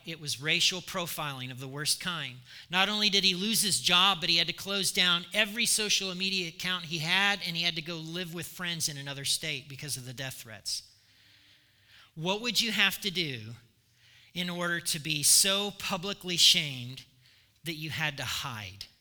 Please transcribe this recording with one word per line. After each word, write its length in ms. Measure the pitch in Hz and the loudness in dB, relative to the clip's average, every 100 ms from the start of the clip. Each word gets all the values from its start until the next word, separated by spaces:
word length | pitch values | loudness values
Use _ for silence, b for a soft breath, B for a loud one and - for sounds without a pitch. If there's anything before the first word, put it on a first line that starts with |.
| - | -12
It 140 | 160 | -10
was 220 | 143 113 | -6 -4
racial 400 | 151 170 - 185 | 0 2 2 0
profiling 680 | - 190 170 - 147 135 127 | -4 -4 -4 -4 -6 -6 -10
of 80 | 127 | -8
the 100 | 135 | -10
worst 320 | 139 147 - | -4 -2 -2
kind. 360 | 185 170 135 127 B B B | -2 -6 -6 -10 B B B
Not 200 | 180 196 | 2 2
only 200 | 214 208 | 4 4
did 140 | 196 | 6
he 120 | 190 175 | 4 4
lose 260 | 208 220 | 2 2
his 180 | 208 151 | 2 2
job, 380 | 127 180 196 180 | 4 6 6 4
but 100 | 170 | 2
he 80 | 165 | 2
had 100 | 170 | 2
to 60 | |
close 380 | 170 196 196 180 | -2 -4 -2 0
down 340 | 196 180 175 180 | 2 4 2 0
every 360 | 208 214 220 226 | 0 0 0 0
social 460 | - 208 - 190 180 | 2 2 0 0 -2
media 340 | 190 190 170 | -2 0 -2
account 360 | 165 180 185 165 | -4 -2 -2 -2
he 120 | 165 | -4
had, 420 | 160 185 202 202 175 | 2 4 4 2 -2
and 100 | 170 | -2
he 80 | |
had 120 | 170 165 | 0 -2
to 60 | |
go 140 | 160 170 | -4 -8
live 380 | 160 170 175 | -6 -6 -6
with 140 | 170 156 | -8 -8
friends 420 | - 175 165 156 | -6 -6 -2 -2
in 80 | 143 | -4
another 260 | 139 139 | -8 -6
state 460 | 135 - 160 147 113 | -2 -2 -2 -6 -8
because 260 | 131 147 127 | -12 -8 -8
of 100 | 123 | -8
the 60 | |
death 220 | 123 131 | -10 -10
threats. 480 | - 117 104 - - - b b b b b b b b b b b b 160 | -10 -14 -12 -6 -6 -8 b b b b b b b b b b b b -4
What 260 | 165 208 | -2 0
would 200 | 240 190 | 0 0
you 100 | 233 | 2
have 280 | 202 196 - | 4 2 2
to 100 | 208 | -2
do 280 | 175 156 123 107 117 - _ b b b b b | -2 -2 -4 -10 -14 -18 _ b b b b b
in 160 | 175 180 | -8 -6
order 320 | 175 175 170 | -4 -2 -2
to 180 | - 165 | -2 -2
be 240 | 156 151 | 0 2
so 480 | 143 - 196 196 208 - | 6 6 6 2 0 -4
publicly 580 | - 190 196 196 180 170 | -4 -4 -4 -6 -2 6
shamed 640 | - 180 147 131 120 135 - b b b b b | 6 6 2 -4 -10 -12 -18 b b b b b
that 100 | - 156 | -10 -8
you 160 | 156 | -6
had 260 | 135 156 143 | -2 -2 -2
to 60 | |
hide? 600 | 120 - 139 110 95 98 - _ | -4 -4 -6 -8 -10 -12 -16 _